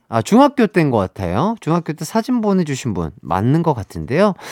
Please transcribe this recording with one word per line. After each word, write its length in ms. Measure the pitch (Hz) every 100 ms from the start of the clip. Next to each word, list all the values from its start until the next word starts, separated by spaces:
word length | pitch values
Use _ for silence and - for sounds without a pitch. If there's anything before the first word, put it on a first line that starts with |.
| -
아, 140 | 113
중학교 460 | 107 220 285 277 220
때인 240 | 185 151
것 60 | 117
같아요. 580 | 92 - 90 95 190 226
중학교 320 | - 170 165
때 120 | 156
사진 360 | 160 226 226 247
보내주신 540 | 214 190 156 135 123
분 160 | 90 80 -
맞는 440 | 67 87 113 156
것 100 | 170
같은데요. 600 | 120 92 85 76 139 208 175 -